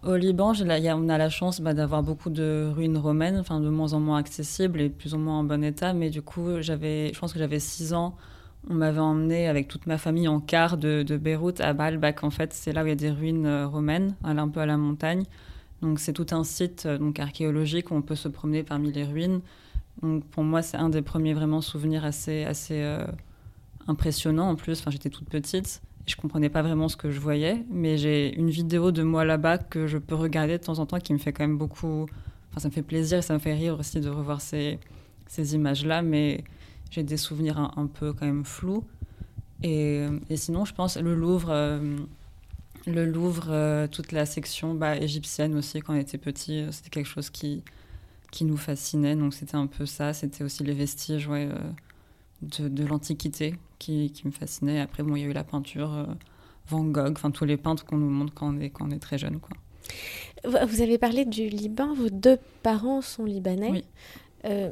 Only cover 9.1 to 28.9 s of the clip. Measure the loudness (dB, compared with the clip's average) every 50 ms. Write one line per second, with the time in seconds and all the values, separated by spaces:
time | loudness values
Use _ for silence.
9.1 | 4 4 4 4 4 4 4 4 4 2 0 -2 -6 -8 -4 -2 -2 0 0 2
10.1 | 2 4 4 4 4 2 2 4 4 4 6 4 4 2 2 2 2 2 2 0
11.1 | 0 0 2 0 0 2 0 0 0 2 0 0 2 2 2 0 2 2 2 0
12.1 | 0 2 0 -2 0 0 -2 -2 -4 -6 -4 -2 0 0 2 2 0 2 0 0
13.1 | 0 0 0 0 2 2 2 2 2 2 0 -2 0 0 2 2 2 2 2 0
14.1 | 0 -2 -2 0 2 2 2 0 0 0 2 2 4 4 4 2 0 0 0 0
15.1 | 2 0 0 -2 -6 -20 -20 -18 -18 -18 -18 -20 -10 -2 0 0 0 2 0 -2
16.1 | -2 -2 -2 -2 0 -2 0 -2 0 -2 -2 -2 -2 -4 -4 -2 -2 0 0 0
17.1 | 0 -2 -4 -6 -4 -2 0 2 2 2 2 2 0 -2 -2 0 -2 -2 0 -2
18.1 | -4 -4 -4 -6 -6 -4 -2 0 0 0 0 -2 -2 0 0 0 0 -2 -4 -2
19.1 | -2 -2 0 0 0 0 -2 -8 -20 -20 -20 -6 -6 -6 -6 -6 -10 -4 0 0
20.1 | 0 0 -2 -4 -2 0 2 2 2 2 0 0 -2 0 2 2 2 2 0 0
21.1 | 0 0 2 2 2 2 2 2 2 0 0 -4 -6 -2 0 0 0 0 0 -2
22.1 | -4 -4 -4 -4 -2 -2 -2 -2 -4 -6 -6 -4 -4 -2 -2 -2 -2 -4 -4 -6
23.1 | -8 -10 -12 -18 -20 -20 -20 -20 -20 -20 -20 -20 -20 -12 -2 -2 0 2 2 2
24.1 | 2 0 2 2 2 4 4 2 0 0 -2 -4 -4 -2 -2 -4 -4 -4 -4 -6
25.1 | -8 -8 -12 -6 -4 -4 -4 -2 -2 -2 -2 -4 -8 -12 -14 -20 -18 -14 -8 -8
26.1 | -8 -4 -4 -2 0 2 2 4 4 2 2 2 2 2 2 0 0 -2 -4 -4
27.1 | -4 -2 0 0 2 2 2 2 0 0 -2 -4 -2 0 2 2 2 4 4 4
28.1 | 4 4 4 2 2 2 2 2 2 2 0 2 2 4 6 6